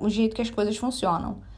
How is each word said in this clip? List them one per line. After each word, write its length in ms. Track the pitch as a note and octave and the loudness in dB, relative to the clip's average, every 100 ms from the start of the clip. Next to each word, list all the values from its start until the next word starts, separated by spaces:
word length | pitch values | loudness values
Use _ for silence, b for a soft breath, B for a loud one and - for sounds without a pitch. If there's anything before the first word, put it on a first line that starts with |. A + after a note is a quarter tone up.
o 100 | G#3+ | 0
jeito 240 | G#3 A3+ | 4 2
que 80 | A3+ | 2
as 80 | A3+ | -2
coisas 260 | - G#3 G#3+ | 0 0 0
funcionam. 640 | B3 B3+ F#3+ E3+ - G3 B | -2 0 0 0 -2 -6 B